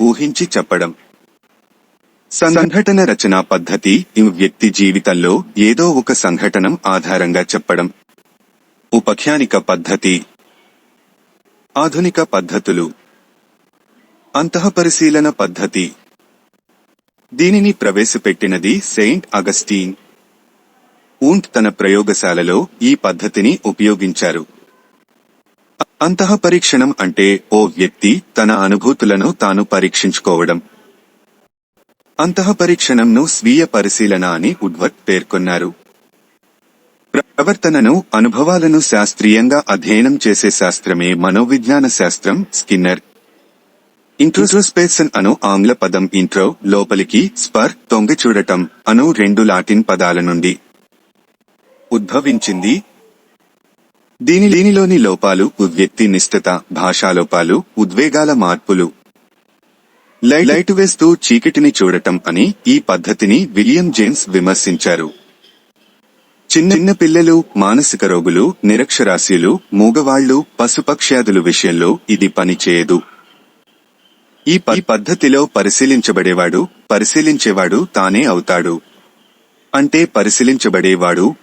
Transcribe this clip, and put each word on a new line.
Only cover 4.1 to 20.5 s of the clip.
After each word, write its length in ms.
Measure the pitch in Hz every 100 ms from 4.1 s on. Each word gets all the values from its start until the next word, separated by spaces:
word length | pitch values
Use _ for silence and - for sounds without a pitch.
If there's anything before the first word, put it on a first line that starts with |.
| -
ఈ 20 |
వ్యక్తి 500 | 107 87 95 - 107
జీవితంలో 720 | 95 98 95 98 90 87 - - -
ఏదో 320 | 107 117 175
ఒక 220 | 143 113
సంఘటనం 680 | - 95 90 101 101 95 113 98
ఆధారంగా 540 | 95 82 92 87 90
చెప్పడం. 520 | 90 104 - 87 90 - _ _ _ _ _ _ _ _ -
ఉపఖ్యానిక 640 | 117 107 104 147 147 127 98
పద్ధతి. 680 | - 90 80 98 95 90 - _ _ _ _ _ _ _ _ _ _ _ _ _ _ -
ఆధునిక 440 | 156 151 180 170
పద్ధతులు. 720 | 160 95 85 104 - 87 80 - _ _ _ _ _ _ _ _ _ _ _ _ _ 139
అంతఃపరిశీలన 920 | 165 175 196 180 170 151 156 151 151
పద్ధతి. 640 | 127 95 87 95 98 85 - _ _ _ _ _ _ _ _ _ _ _ _ _
దీనిని 380 | 123 175 202 202
ప్రవేశపెట్టినది 1080 | 196 101 98 113 117 104 90 101 92 92 190
సెయింట్ 460 | - - 107 180 -
అగస్టీన్. 600 | 104 95 98 - 98 92 95 _ _ _ _ _